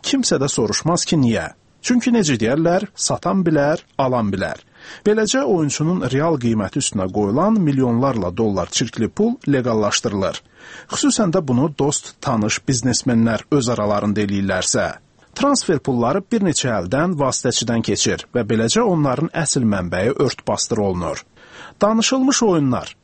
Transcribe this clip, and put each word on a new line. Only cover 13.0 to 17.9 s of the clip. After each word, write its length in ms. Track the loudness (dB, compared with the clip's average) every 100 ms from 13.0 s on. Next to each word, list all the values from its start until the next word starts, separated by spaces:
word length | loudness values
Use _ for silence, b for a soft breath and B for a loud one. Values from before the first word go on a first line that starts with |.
| 2 2 2 0 0
öz 180 | 0 0
aralarında 580 | 0 0 0 0 0 -2
eləyirlərsə. 600 | -2 -2 -2 0 0 -2 -6 _ _ b -4
Transfer 400 | 0 0 0 -2
pulları 460 | 0 0 0 -2 -2
bir 100 | 0
neçə 320 | 0 0 -2 -2
əldən, 320 | -2 0 0
vasitəçidən 720 | 0 -2 0 -2 -2 0 -2
keçir 400 | 0